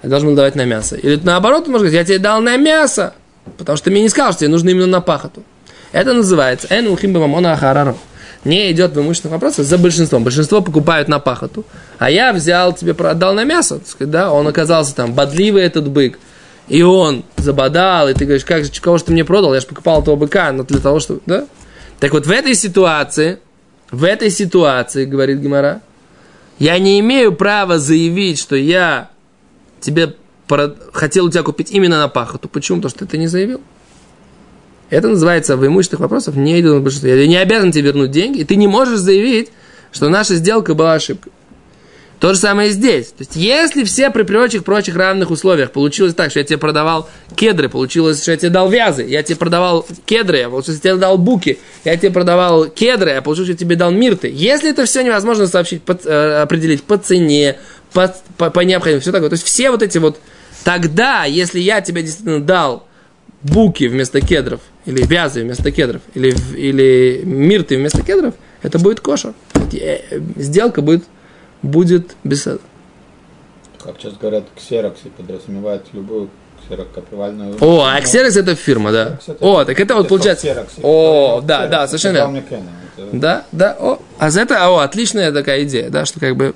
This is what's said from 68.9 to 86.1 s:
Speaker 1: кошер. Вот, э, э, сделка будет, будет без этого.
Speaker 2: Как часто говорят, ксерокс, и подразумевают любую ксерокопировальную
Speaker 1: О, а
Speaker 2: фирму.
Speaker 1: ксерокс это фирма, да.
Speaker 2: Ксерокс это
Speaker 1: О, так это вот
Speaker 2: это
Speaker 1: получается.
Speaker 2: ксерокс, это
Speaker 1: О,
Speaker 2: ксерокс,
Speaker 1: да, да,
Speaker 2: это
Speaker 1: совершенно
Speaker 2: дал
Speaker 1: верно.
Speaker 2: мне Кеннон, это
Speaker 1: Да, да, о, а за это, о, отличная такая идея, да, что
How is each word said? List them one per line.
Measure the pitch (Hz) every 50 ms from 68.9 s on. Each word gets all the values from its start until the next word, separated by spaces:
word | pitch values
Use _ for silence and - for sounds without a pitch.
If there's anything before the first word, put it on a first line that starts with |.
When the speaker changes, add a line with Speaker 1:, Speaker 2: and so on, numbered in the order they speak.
| 226 220
Speaker 1:
кошер. | - 294 294 - - 233 220 - - - -
Вот, | - - - -
э, | - - 156 151 - - -
э, | 151 151 156 165 -
сделка | - 143 139 147 190 226 240 233 -
будет, | 147 151 165 175 - _ _ - - - - - - - _ _
будет | - 139 143 165 190 170 180 175 170 - - - -
без | 139 139 143 -
этого. | - - - - - _ - - - _ - - _ _ _ _ _ - _ - _ _ - _ - - - -
Speaker 2:
Как | - 85
часто | - - 107 101 -
говорят, | - 107 107 107 98 - _
ксерокс, | - - - 123 113 107 98 - - -
и | 80
подразумевают | - - 90 90 95 95 - 113 98 98 101 107 101 98 - - -
любую | 104 98 104 110 107 101 95 - _ _ - - - -
ксерокопировальную | - 92 92 90 - - 92 - - 107 101 101 101 104 104 101 101 101 110
Speaker 1:
О, | 147 156 170 165 139
а | 131 131
Speaker 2:
фирму. | 143 -
Speaker 1:
ксерокс | - - 247 262 254 180
это | 202 185 180 170
фирма, | - - 143 131 113 104 104
да. | 110 113 110 117 131 135
Speaker 2:
Ксерокс | - -
это | 151 - -
Speaker 1:
О, | 190 202 165 135
так | - 135 -
это | 202 208 254
вот | 214
Speaker 2:
это | 190 -
Speaker 1:
получается. | 190 190 170 208 175 - -
Speaker 2:
ксерокс, | 147 131 120 104 - -
это | - -
Speaker 1:
О, | 139 156 160 160 160 156 147 139 131
Speaker 2:
ксерокс, | 117 123 139
Speaker 1:
да, | 156 151 135 123
да, | - 165 156 143
Speaker 2:
это |
Speaker 1:
совершенно | 135 170 160 - 196 180 147
Speaker 2:
дал | 143 139 139
Speaker 1:
верно. | 135
Speaker 2:
мне | 127 -
Кеннон, | 127 107 92 87 87 87 90 - -
это | - 98 101 104
Speaker 1:
Да, | 123 147 160 185 - - - -
да, | 160 185 214 - -
о, | - - - - - - -
а | - 156 156
за | 151 196
это, | 233 233 233 208 175
о, | 180 185 165
отличная | 139 139 - 208 240 196 - 208 185 160
такая | 143 147 139 143 135 139 143
идея, | 143 139 147 156 -
да, | 139 147 151
что | 147